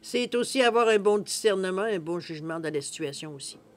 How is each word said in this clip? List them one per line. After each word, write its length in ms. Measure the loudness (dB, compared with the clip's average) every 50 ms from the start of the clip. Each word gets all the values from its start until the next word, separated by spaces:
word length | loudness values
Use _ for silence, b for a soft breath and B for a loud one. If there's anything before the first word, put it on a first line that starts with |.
C'est 340 | -8 -4 -2 -2 0 0 0
aussi 260 | 0 0 0 2 4
avoir 280 | 4 6 6 6 6 6
un 100 | 4 4
bon 200 | 4 4 2 2
discernement, 640 | 0 -4 -4 0 2 2 2 2 0 -2 -2 -2
un 180 | -2 -2 -2 -2
bon 180 | -4 -4 -6 -6
jugement 400 | -6 -8 -10 -8 -8 -8 -6 -6
dans 160 | -4 -4 -4
la 60 | -4
situation 520 | -4 -6 -8 -8 -8 -8 -8 -8 -12 -12
aussi. 260 | -12 -12 -14 -14 -16 -18 -20 _ _